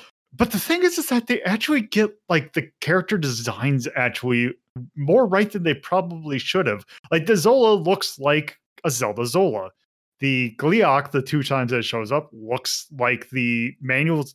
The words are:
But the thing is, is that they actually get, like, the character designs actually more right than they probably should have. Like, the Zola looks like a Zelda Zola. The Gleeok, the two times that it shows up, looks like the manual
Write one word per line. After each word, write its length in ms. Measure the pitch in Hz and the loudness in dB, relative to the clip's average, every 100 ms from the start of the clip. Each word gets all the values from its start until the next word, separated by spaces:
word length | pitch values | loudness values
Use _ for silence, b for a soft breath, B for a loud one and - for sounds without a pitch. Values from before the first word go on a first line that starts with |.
| B _ _ | B _ _
But 180 | 131 233 | -4 -2
the 80 | 190 | -2
thing 240 | - 349 | -2 0
is, 140 | 359 339 | 2 0
is 100 | - | 0
that 180 | 247 240 | -2 0
they 140 | 247 | -2
actually 400 | 180 214 294 294 | 0 -2 0 0
get, 360 | 214 208 208 - - | 0 0 0 -2 0
like, 240 | 165 143 | 0 0
the 160 | 165 156 - | -6 -6 -8
character 380 | 147 180 185 208 | 0 0 2 -2
designs 720 | 143 117 113 98 135 135 123 135 | -2 -4 -6 -2 0 0 -2 -2
actually 580 | 123 - 123 120 123 - _ 127 123 147 | -2 -2 0 0 0 -4 _ -16 -14 -6
more 320 | 143 226 220 | 2 4 4
right 240 | 190 208 | 2 0
than 120 | 202 | -2
they 100 | 170 | -2
probably 640 | 147 - 185 175 165 151 135 | -2 -2 -2 -2 -10 -6 -6
should 280 | - 190 139 | -2 0 0
have. 180 | 101 - B B | -2 -8 B B
Like, 160 | 165 165 | -2 2
the 100 | 202 | 2
Zola 380 | 185 262 220 208 | 4 6 6 4
looks 420 | 165 190 - - | 2 0 -2 -2
like 380 | 139 151 151 - _ - 160 | 0 0 -2 -16 _ -6 -4
a 40 | |
Zelda 340 | 123 110 107 120 | -2 -4 -2 -2
Zola. 460 | 170 185 107 95 _ _ _ _ - | 2 0 -2 -8 _ _ _ _ -4
The 360 | 139 131 120 - | -2 0 -2 -2
Gleeok, 520 | 147 220 170 139 139 | 2 4 4 4 2
the 100 | 139 | -4
two 180 | - 151 | -2 -2
times 280 | 135 135 120 | 0 0 0
that 80 | 123 | -2
it 40 | 110 | -2
shows 260 | 117 107 | -6 -2
up, 180 | 147 151 | -4 -4
looks 540 | 110 110 127 - - - 139 | -16 -6 -6 -4 -8 -8 -2
like 320 | 123 123 - | 0 0 -4
the 440 | 127 120 117 123 - | -4 0 0 -2 -6
manual 440 | 131 131 160 156 135 | -4 0 2 0 -4